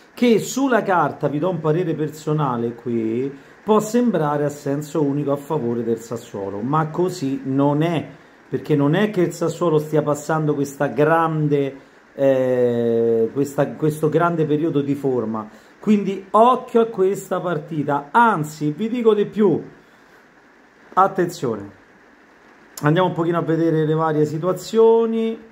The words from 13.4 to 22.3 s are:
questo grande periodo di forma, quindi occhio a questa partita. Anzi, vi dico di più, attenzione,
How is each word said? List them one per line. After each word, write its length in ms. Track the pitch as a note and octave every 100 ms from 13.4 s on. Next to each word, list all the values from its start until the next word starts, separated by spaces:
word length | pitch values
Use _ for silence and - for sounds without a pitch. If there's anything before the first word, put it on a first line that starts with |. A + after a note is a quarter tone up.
| C#3 - C3+
questo 420 | A#2 D#3 D3+ D3+
grande 340 | D#3+ E3+ E3
periodo 380 | D3+ D3 E3 C#3+
di 120 | C#3
forma, 540 | C#3 C#3 B2 A2 A2 G#2+ - - _
quindi 460 | G3+ G#3 F#3+ G3 -
occhio 500 | G#3+ A#3+ B3 - A3+
a 40 | A3+
questa 520 | F#3+ F#3+ G3 - F3+
partita. 680 | F3 D#3 - D#3+ C#3+ C#3+ -
Anzi, 640 | - A#3 F3+ D3+ - D3+ D3+
vi 140 | A3
dico 240 | B3 A3
di 100 | G#3
più, 340 | G3+ G3+ G3+ C3 - - _ _ _ - _ _ _ _ _ _ -
attenzione, 920 | - F#3+ F#3+ E3+ - B2+ G#2 G2+ - _ _ _ _ _